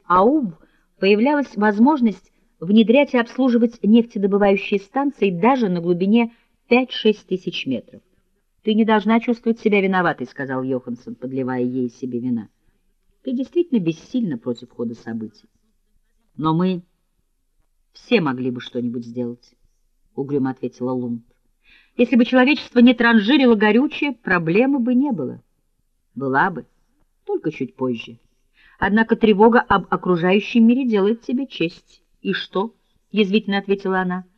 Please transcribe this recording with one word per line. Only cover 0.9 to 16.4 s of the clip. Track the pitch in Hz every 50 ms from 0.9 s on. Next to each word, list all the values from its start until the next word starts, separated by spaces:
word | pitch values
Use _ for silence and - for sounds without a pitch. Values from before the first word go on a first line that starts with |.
| _ -
появлялась | - 196 208 208 233 277 302 294 269 - -
возможность | 196 208 214 208 202 233 277 311 285 240 220 185 - _ _ _ _ _ _ _ -
внедрять | 165 170 208 226 226 190 226 277 285 277 -
и | 247
обслуживать | 233 233 - - 262 262 233 240 233 233 - - -
нефтедобывающие | 202 220 240 226 233 - 214 196 202 196 202 208 202 196 196 - - 208 196
станции | - _ - 269 277 285 254 - 208 196
даже | 180 170 175 233 277 262 233 190
на | 180 175
глубине | 165 175 180 170 185 196 214 240 233 226 - _ _ _ _ _ _ -
пять-шесть | 240 247 262 247 - - - 220 208 - _ -
тысяч | 190 180 - 185 - - -
метров. | 139 127 107 - _ - 101 _ _ _ _ _ _ _ _ _ _ _ _ -
"Ты | 214 220
не | 214 226
должна | 202 220 214 202 208 226 233
чувствовать | 233 - 240 - - 226 226 226
себя | - 220 196 202
виноватой", — | 190 190 190 185 175 165 147 - 127 123
сказал | - - 139 131 135 131 127
Йоханссон, | 131 135 123 - 123 120 - - - 120
подливая | - - 127 131 131 131 123 127 127 123
ей | 123 123 131 123 120
себе | - - - 127 123 120
вина. | 120 127 120 113 104 - _ _ _ _ _ _ _ _ _ _ _ _ _ _ -
"Ты | - 262
действительно | 247 262 - - 349 349 - 262 220
бессильна | 175 160 160 - - - - 254 233 180 139 117
против | - 127 120 - - -
хода | _ - 120 113 117
событий". | - - 117 113 113 107 104 _ _ _ _ _ _ _ _ _ _ _ _ _ _ _ _ _ _ _ _ _
"Но | -